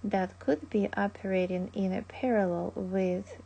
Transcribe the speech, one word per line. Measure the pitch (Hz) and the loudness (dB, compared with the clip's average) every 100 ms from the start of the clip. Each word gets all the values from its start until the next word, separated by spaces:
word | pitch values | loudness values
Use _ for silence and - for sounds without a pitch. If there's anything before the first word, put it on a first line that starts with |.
that | 208 202 185 - | 0 0 0 -2
could | - 294 - | 0 0 2
be | 214 196 - | 0 0 0
operating | 202 - 196 190 180 180 185 | -2 -2 0 0 2 0 -4
in | - 190 | -2 0
a | 185 | 0
parallel | 214 - 262 226 185 175 175 - | -6 -4 2 4 4 2 -2 -4
with | 190 190 185 180 202 - | -2 2 2 0 -4 -14